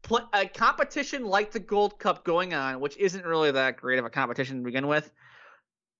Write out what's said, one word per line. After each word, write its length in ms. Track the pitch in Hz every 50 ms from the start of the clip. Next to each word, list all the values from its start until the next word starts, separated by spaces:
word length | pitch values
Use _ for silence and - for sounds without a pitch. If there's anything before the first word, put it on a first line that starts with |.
| -
pl-, 260 | - 226 233 233 - -
a 140 | 202 190
competition 760 | 196 - - 226 247 277 - 285 285 - 302 277 - - 277 247
like 260 | 202 185 202 208 208
the 80 | - 233
Gold 380 | 180 - 208 202 208 202 208
Cup 260 | - - 202 170 - _
going 300 | 175 165 170 185 185 170
on, 260 | 143 135 135 131 131
which 160 | 139 143 -
isn't 280 | - 202 185 170 196 180
really 260 | 170 165 160 156 147
that 260 | 131 135 131 131 127
great 200 | - - 127 127 127
of 60 | 120
a 40 | 117
competition 480 | - 143 135 120 117 - 131 127 135
to 60 | 127 123
begin 240 | 123 120 131 139
with, 240 | 147 147 151 151 - _ _ - - - - - - - _ _ _ _ _ _ _ _